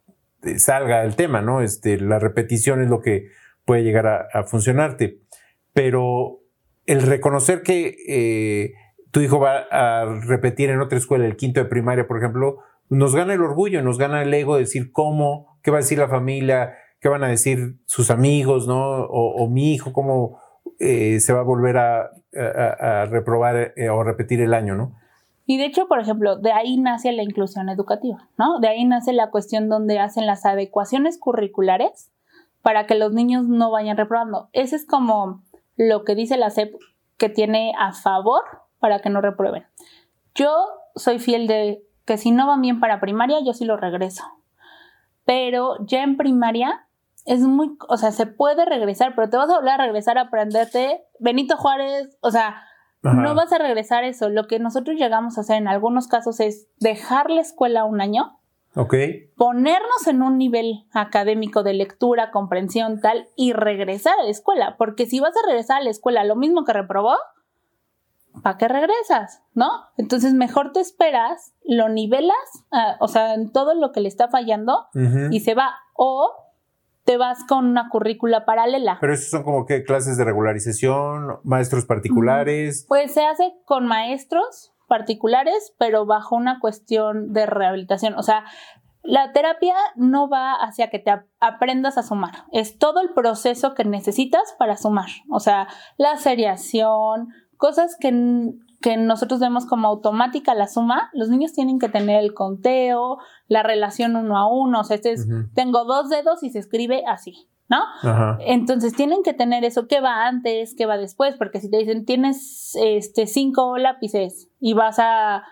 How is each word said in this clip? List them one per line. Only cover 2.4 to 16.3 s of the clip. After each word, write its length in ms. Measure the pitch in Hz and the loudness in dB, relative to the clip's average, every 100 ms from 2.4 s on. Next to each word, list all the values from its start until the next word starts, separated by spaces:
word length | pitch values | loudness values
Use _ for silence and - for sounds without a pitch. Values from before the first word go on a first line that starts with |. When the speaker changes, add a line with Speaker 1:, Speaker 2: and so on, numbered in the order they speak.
| 113 113 135 131 | -2 0 0 2
Speaker 1:
es 80 | 123 | 2
lo 120 | 117 | 0
que 280 | 117 101 - - - _ - | 0 -2 -4 -20 -20 _ 2
puede 180 | 120 | 2
llegar 220 | 113 110 110 | 4 2 2
a, 200 | 104 - | 0 -2
a 100 | 107 | -4
funcionarte. 760 | 101 117 117 131 151 127 104 - _ - _ _ _ | -2 0 2 2 0 0 -4 -4 _ -20 _ _ _
Pero 640 | 143 131 127 123 123 131 - _ _ _ _ - | 0 2 0 0 -2 -4 -8 _ _ _ _ 0
el 160 | 139 | 2
reconocer 600 | 131 139 143 139 135 180 | 4 2 2 0 0 0
que, 320 | 175 175 165 - - | 0 0 -2 -8 -4
eh, 680 | 135 113 110 107 104 101 - _ _ _ | -2 0 0 0 -2 -4 -8 _ _ _
tu 80 | 147 | 0
hijo 180 | 139 143 | 2 4
va 260 | 135 135 - | 4 2 0
a 340 | 135 120 117 113 | 0 2 2 -2
repetir 640 | 110 117 127 127 123 139 | -4 -2 0 0 0 0
en 100 | 131 | 0
otra 160 | 135 127 | 0 -2
escuela, 280 | - 131 113 | 0 2 2
el 100 | 107 | -2
quinto 240 | 131 131 | -2 -2
de 40 | 117 | 0
primaria, 380 | 123 120 127 117 | 0 0 0 -2
por 100 | 117 | -2
ejemplo, 420 | 117 123 139 135 - _ - | -4 -2 -2 -4 -18 _ -2
nos 260 | 135 139 143 | 2 2 2
gana 180 | 185 | 0
el 80 | 190 | 0
orgullo, 400 | 165 147 208 175 | 0 0 0 0
nos 140 | 127 123 | -2 0
gana 240 | 139 147 | -2 0
el 120 | 143 | 0
ego 220 | 147 143 143 | 0 2 0
de 60 | |
decir 300 | 117 135 123 | 0 -4 -4
cómo, 680 | - 151 151 147 147 - _ | -2 0 0 0 -2 -12 _
qué 80 | - | 0
va 60 | 151 | 0
a 40 | |
decir 160 | - 147 | 0 0
la 80 | 135 | 2
familia, 680 | 127 131 | 0 -2